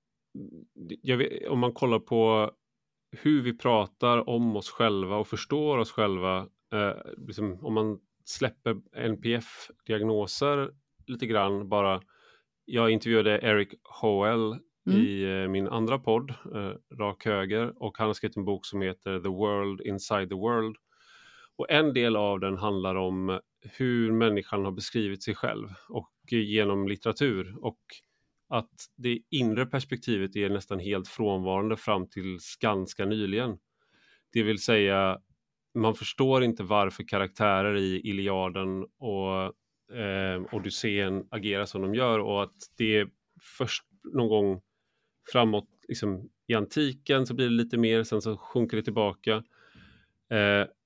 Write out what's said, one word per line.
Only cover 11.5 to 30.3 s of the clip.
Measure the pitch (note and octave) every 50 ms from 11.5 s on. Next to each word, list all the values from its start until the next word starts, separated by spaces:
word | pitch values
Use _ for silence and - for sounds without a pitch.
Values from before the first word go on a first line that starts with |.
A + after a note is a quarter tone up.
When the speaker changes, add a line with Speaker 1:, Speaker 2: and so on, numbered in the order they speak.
| G2+ G2+ G#2 F#2+
Speaker 1:
bara. | G#2 G#2 G2 G2 F#2+ F#2 F#2+ _ _ _ _ _ _ _ _ _ _ _ _
Jag | - - A#2 A#2 A2+
intervjuade | A2 G#2+ - A#2 A#2 A2 G#2 G#2+ G#2 G#2+ -
Eric | A#2 G#2+ G#2 G2+ G2 - - -
Howell | - - - - A2 G2+ G2 G2+ G#2+ A#2 A#2 A2+ A2 A2+ - - _ _ _ -
Speaker 2:
Mm. | F#3 F#3+ G3+
Speaker 1:
i, | - G2+ G2+ G2 F#2+
eh, | F#2+ F#2+ F#2+ F#2+ F#2+
min | F#2+ G2 F#2+ G#2
andra | - A2+ A2 A2 C3+ C3+
podd, | - - A2 A#2+ C3 C#3
eh, | A#2+ - - - A2 G#2+ G2+ G2 G2+ - _ _ D3 B2
Rak | G#2+ G2+ G2 - -
Höger, | A2+ G#2 G2 F#2+ F#2+ G#2 A2 A#2 A#2+ - - -
och | G#2 - -
han | A2
har | G#2+ G2+
skrivit | - - G#2 -
en | G#2 F#2+
bok | G2 G2+ F2+ -
som | - - G2+ F#2+
heter | F#2 F#2 - - G2 F#2+ F#2
The | E2+ G2
World | F#2 F#2 G#2+ G#2 G#2 G2+ G2+ G2+ G2 F#2+
Inside | - G#2+ G2 G2 - - - G2+ F#2+ F2+
the | G2
World. | F#2 G2+ A2+ A#2+ A2+ A2 A2+ G#2+ - _ _ _ _ _ _ - - - - - - - - _
Och | - - -
en | D#3+ D3 D#3 D3+ B2+
del | B2+ A#2+ A#2 A2
av | G#2 G#2 G2+ G2+ F#2+
den | F#2+ G2 G2 F2+
handlar | G#2 G#2+ G2+ F#2+ F#2 F#2+ F#2+
om | F#2+ F#2 F#2 F#2 F#2 F#2 F#2 F#2 F#2+ - _ _ _
hur | - G#2 - - C3 B2+ B2 A#2+ A2+ A2 A2
människan | A2+ A#2 A2+ G#2 G2+ F#2+ - - G2+ G2
har | G2 F#2+
beskrivit | F#2 F#2+ - - A#2+ G#2+ G2 G2 G2 -
sig | - G2+
själv | - - B2 G#2+ G#2 G#2+ G#2 F#2 - - -
och | - - - _ _ _ _ -
genom | A#2+ A#2 G#2+ G#2 G#2 G#2+ G#2 G2+ G2 G2+ G2 G2
litteratur, | G2+ - - A2+ G#2 - C#3+ C3+ G#2+ F#2+ F2+ F#2 G#2 -
och | - A#2 - _ _ - - - _ _ _ _ _ _ _ _ _ -
att | - A#2 - - _ - - - _
det | - B2 B2 A#2+ A#2 - _
inre | - C#3 B2 A2+ G#2+ A#2 B2+
perspektivet | B2 - C3+ C3+ - B2+ A#2 - - A2+ G2 F#2+ F#2+